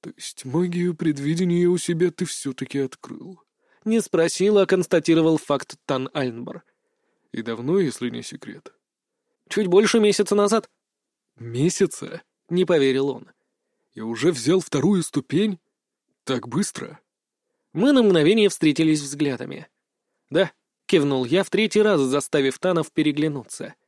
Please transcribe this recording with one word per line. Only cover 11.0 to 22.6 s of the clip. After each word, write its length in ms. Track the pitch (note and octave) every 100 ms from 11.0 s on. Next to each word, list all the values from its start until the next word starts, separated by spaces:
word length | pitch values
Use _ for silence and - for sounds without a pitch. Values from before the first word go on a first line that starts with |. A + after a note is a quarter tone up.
| _ _ _ _
"Месяца?" 840 | A#2 A#2 D#3+ - F#3+ - - - _ _ _
Не 160 | F3 F3+
поверил 440 | E3+ C3+ C3 C#3
он. 180 | B2+ - _ _ _ _ _ _
"И 80 | -
уже 300 | A2 A#2 D3
взял 300 | D3+ A#2 F#3
вторую 420 | - C#3+ D#3 G3
ступень? 560 | D#3+ D3 - D3+ G#3+ F#3+ _ _ _ _ _ _
Так 240 | - B2+ A#2+
быстро?" 520 | B2+ G#3 - - D3+ _ _ _ _ _ _ _
Мы 180 | D#3 B3
на 100 | C#4
мгновение 480 | A3 F3 D3+ A3 G3+
встретились 520 | - D#3 D3 D#3+ D#3
взглядами. 680 | C#3+ C#3+ D3 B2 - C#3 D#3 _ _ _ _ _ _
"Да", 220 | D3 F#3+ _ _ _ -
кивнул 340 | F3+ C#3+ C3+
я 200 | B2 E3+
в 60 | F#3+
третий 320 | F#3+ A3 G#3
раз, 200 | G#3+ F3+
заставив 560 | C3 C#3 - D3+ C3+
Танов 340 | C3